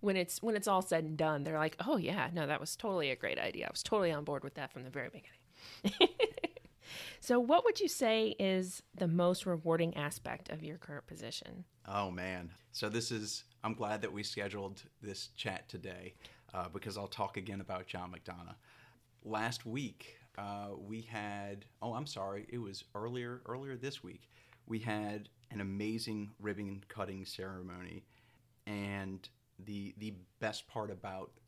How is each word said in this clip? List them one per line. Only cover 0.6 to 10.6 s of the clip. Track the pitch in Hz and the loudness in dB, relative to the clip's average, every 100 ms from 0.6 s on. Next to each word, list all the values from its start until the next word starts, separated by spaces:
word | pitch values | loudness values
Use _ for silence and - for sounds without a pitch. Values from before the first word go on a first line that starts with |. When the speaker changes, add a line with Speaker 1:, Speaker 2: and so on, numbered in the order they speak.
| 208 | 6
Speaker 1:
all | 190 | 6
said | 196 165 | 6 4
and | 156 156 | 2 4
done, | 156 147 | 4 4
they're | 143 156 | 2 2
like, | 156 - 190 | 2 2 2
"Oh | 269 | 2
yeah, | 165 185 127 | 4 2 0
no, | 170 143 | 2 2
that | 151 | 0
was | 156 - | 0 -2
totally | 226 185 143 | 0 2 2
a | 131 | 2
great | - - | 0 0
idea. | - - - | 0 -2 -4
I | |
was | - | -4
totally | - 214 175 | 2 4 4
on | 151 | 4
board | 147 139 | 0 -2
with | 143 151 | -4 -6
that | 135 | -8
from | - | -8
the | 127 | -8
very | 135 123 | -6 -6
beginning." | - - - - - - - 202 - 427 - | -8 -16 -20 -20 -20 -16 0 0 6 6 8
<laughs> | 440 - - - - - - - - - | 2 2 -6 -6 -18 -20 -14 -10 -10 -10
So | - 247 | 4 6
what | 240 330 | 8 8
would | 480 453 | 8 6
you | 370 | 2
say | - 233 220 220 - | 4 6 6 6 4
is | 196 185 185 - - - | 4 4 2 -4 -12 0
the | 175 | 4
most | 170 175 180 190 | 8 6 6 2
rewarding | 170 165 165 165 147 | 2 4 6 4 2
aspect | 147 - - - - | -2 -2 -4 -6 -6
of | 156 | -6